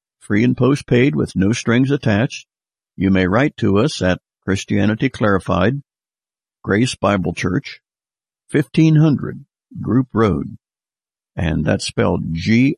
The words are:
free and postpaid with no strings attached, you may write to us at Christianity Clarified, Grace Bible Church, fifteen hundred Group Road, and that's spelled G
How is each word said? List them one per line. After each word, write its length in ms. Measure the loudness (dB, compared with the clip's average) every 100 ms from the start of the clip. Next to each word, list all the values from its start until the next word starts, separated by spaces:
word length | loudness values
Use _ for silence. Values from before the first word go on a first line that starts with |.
| _ _
free 240 | -4 0
and 140 | 2 2
postpaid 580 | 2 0 0 2 2 0
with 200 | -4 0
no 160 | 0
strings 400 | 0 0 0 2
attached, 560 | 0 0 0 0 -6 -20 _ _ _ _ -4
you 140 | 0
may 160 | 2 2
write 280 | 2 0 -2
to 200 | 0 2
us 240 | 0 0
at 180 | -2 -2 -6 _
Christianity 680 | -4 -4 -2 0 0 0 -4
Clarified, 760 | -2 0 0 0 0 0 -2 -8 _ _ _ _ _ _ _
Grace 320 | -2 0 0 0
Bible 380 | 0 0 -2 -4
Church, 440 | -4 -4 -6 -14 _ _ _ _ _ _ _
fifteen 460 | -2 0 2 4 4
hundred 500 | 4 0 -4 -12 -18 _ _ -10
Group 280 | -2 -2 0
Road, 440 | 0 0 0 -4 -12 _ _ _ _ _ _ _ -6
and 280 | -2 -2
that's 220 | -2 -2 -4
spelled 480 | -2 -2 -2 -4
G 420 | -6 0 2 2